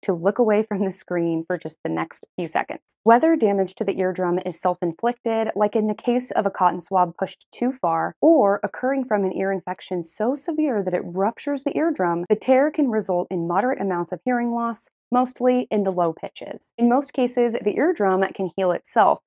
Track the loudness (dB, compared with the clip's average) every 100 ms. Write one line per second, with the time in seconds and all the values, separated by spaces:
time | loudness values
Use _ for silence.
0 | -4 0 0 2 2 2 0 -2 -2 -4
1 | -6 -2 0 -2 -2 -6 -6 -10 -6 -4
2 | -6 -10 -16 -8 -4 -2 -4 -8 -14 -2
3 | 4 6 6 4 2 2 -2 -2 -4 -2
4 | -2 -2 -2 -2 -4 -4 -2 -2 -4 -2
5 | -4 -2 -2 -2 -2 0 2 2 0 -2
6 | 0 0 0 -2 -2 2 0 0 -2 2
7 | 2 0 -6 -6 -16 -4 -4 -2 -2 0
8 | -2 2 4 6 6 2 -2 -4 -2 -2
9 | 0 0 0 -2 -2 -2 -6 -12 -6 -6
10 | -6 -4 -2 -2 -4 -2 0 0 0 -2
11 | -4 -2 -2 -2 -6 -4 -2 0 0 0
12 | 0 0 0 -2 4 4 4 2 0 0
13 | 0 -2 -2 -4 0 0 0 -2 -2 -2
14 | -4 -4 -2 -2 0 -2 -4 -6 -12 _
15 | _ 0 0 0 2 2 2 0 0 2
16 | 0 -2 -10 -12 -12 -12 -14 0 2 2
17 | 0 -2 -2 2 0 0 -2 0 0 2
18 | 2 2 0 -2 -6 -2 0 0 -2 2
19 | 4 4